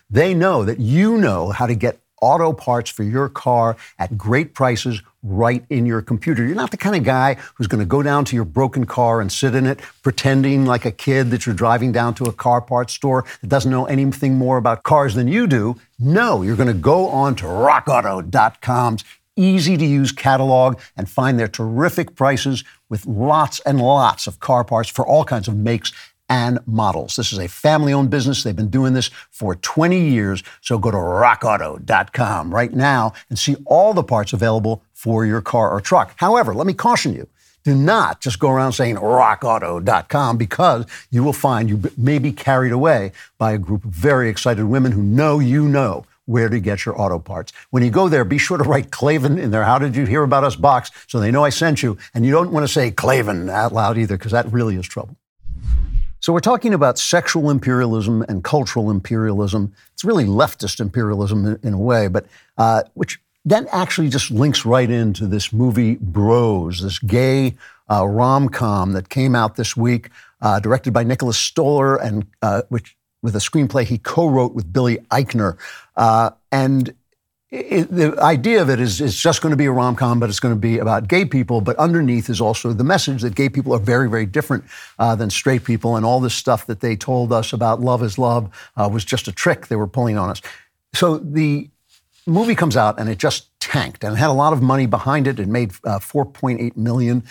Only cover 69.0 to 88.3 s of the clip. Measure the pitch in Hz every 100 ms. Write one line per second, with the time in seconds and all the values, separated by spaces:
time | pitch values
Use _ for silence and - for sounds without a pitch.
69 | 92 135 131 120 110 - 113 - 117 120
70 | - - - - 107 101 107 131 131 120
71 | 117 131 127 107 - - 143 147 135 139
72 | 117 104 101 - 110 101 - 120 - _
73 | _ _ 113 104 - 160 131 135 110 117
74 | - - 165 131 123 123 85 131 123 113
75 | - 127 135 117 98 90 - - - -
76 | 113 110 113 - - 135 131 135 120 -
77 | _ _ _ _ _ - - 196 156 180
78 | 151 - 151 151 165 226 139 123 123 95
79 | 143 92 170 151 160 143 143 127 123 117
80 | 123 120 117 98 127 113 113 113 110 104
81 | 98 175 196 135 117 117 101 127 165 165
82 | 135 120 110 101 110 117 120 107 131 190
83 | - 135 117 98 139 139 131 120 101 123
84 | 127 110 104 143 - 139 - - - -
85 | 113 110 110 - - 131 - 117 117 117
86 | 113 127 123 - - 117 - 107 120 107
87 | - 127 120 120 110 113 113 117 123 123
88 | 117 101 123